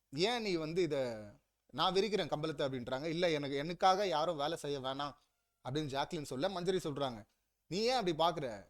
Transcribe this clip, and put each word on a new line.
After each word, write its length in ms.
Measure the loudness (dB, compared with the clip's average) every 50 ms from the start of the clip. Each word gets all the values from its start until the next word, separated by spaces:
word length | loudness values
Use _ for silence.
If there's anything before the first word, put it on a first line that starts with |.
| _ -10 -2
"ஏன் 280 | 2 2 2 2 2
நீ 140 | 0 0 0
வந்து 260 | 0 0 0 0 0
இதை, 200 | 0 2 2 0 0 -2 -2 -6 -10 -14 -18 -20 _ _ _ _ _ _ -2
நான் 200 | 0 2 2 4
விரிக்கிறேன் 340 | 4 2 2 2 0 0 0
கம்பளத்தை" 360 | -2 -2 -2 -2 -2 0 -2
அப்படின்றாங்க. 380 | -2 0 -2 -4 -4 -4 -2 -2
"இல்ல, 260 | -2 -2 2 2 2
எனக்கு, 260 | 2 2 0 -2 -2
எனக்காக 520 | -2 -2 -2 -2 4 6 6 6 6 4 2
யாரும் 300 | 2 2 2 0 0 0
வேலை 200 | 0 -2 -2 -4
செய்ய 220 | -4 -4 -4 -2
வேணாம்" 340 | -2 -4 -4 -2 -4 -6 -6 _ _ _ _ _ _ _ _ _ -10
அப்படின்னு 240 | -4 -2 -2 -2 -2
ஜாக்லின் 420 | 0 -2 -2 -2 -2 -6 -6 -4
சொல்ல, 180 | -4 -2 -2 -2
மஞ்சரி 300 | -2 -2 -2 0 0 0 0
சொல்றாங்க, 360 | -2 -4 -2 -2 -4 -4 -6 -14 _ _ _ _ _ _ _ _ -6
"நீ 60 | -2 0
ஏன் 180 | 2 2 2 2
அப்படி 160 | 2 0 2 4
பாக்குற? 300 | 4 2 2 2 -4 -6 -6 -8 -12 -14